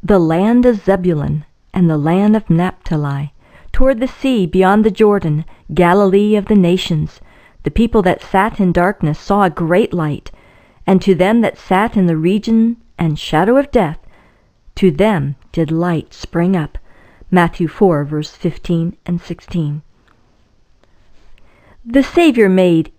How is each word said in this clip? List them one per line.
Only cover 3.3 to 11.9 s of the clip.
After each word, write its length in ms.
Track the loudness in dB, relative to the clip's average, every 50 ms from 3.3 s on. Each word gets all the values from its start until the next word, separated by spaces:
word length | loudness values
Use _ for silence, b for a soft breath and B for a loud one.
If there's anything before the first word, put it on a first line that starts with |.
| _ b b b b b b b
toward 280 | 2 4 4 4 4 0
the 80 | -2 -6
sea 380 | -6 -4 -2 -2 0 0 0
beyond 400 | 0 2 2 2 4 4 4 2
the 60 | 2
Jordan, 540 | 2 2 2 2 2 2 0 -2 -4 -4 -6 b b b b b 0
Galilee 640 | 2 2 4 4 4 2 4 2 2 2 2 0
of 100 | 0 0
the 100 | 2 2
nations, 640 | 4 4 4 2 0 -2 -4 -4 -4 -4 -6 -10 -18 b b b b b b b b b
the 80 | -6
people 300 | 0 0 0 2 2 0 0
that 180 | 0 -2 -2
sat 380 | -6 -4 -2 -2 -2 -2 -2 -2
in 120 | -2 0
darkness 480 | 2 2 0 0 -2 -2 -4 -4 -4 -6
saw 240 | -4 -4 0 0 0
a 60 | 0
great 440 | -2 -4 -4 0 0 0 0 0 -2
light, 380 | -4 -4 -4 -6 -8 _ -16 b b b b b b b b b b b 0
and 140 | 0 0
to 120 | 2 2 2
them 280 | 2 2 2 2 2
that 160 | 0 0 -4 -8
sat 400 | -4 -2 0 0 0 0